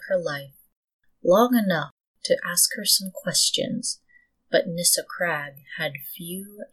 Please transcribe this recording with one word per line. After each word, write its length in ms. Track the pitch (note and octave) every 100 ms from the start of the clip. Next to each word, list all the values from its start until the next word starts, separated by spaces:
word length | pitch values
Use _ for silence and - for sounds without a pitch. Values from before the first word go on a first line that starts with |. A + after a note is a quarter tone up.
| -
her 120 | F#3
life, 340 | D#3+ C#3+ C#3 _ _ _ _ _ _ _
long 320 | E3 F#3+ B3 B3
enough 340 | G3 E3 C#3+ _ _ _ -
to 120 | F3 -
ask 220 | F3 - A3
her 100 | G3+
some 240 | - F#3+
questions, 880 | - F3+ - - - - - - - _ _ _ _ _
but 160 | - -
Nissa 340 | E3+ C4+ -
Crag 520 | - - F3 D3+ C#3+ C#3 - -
had 140 | D#3 C#3 - -
few 480 | E3+ F#3 G3 G#3 -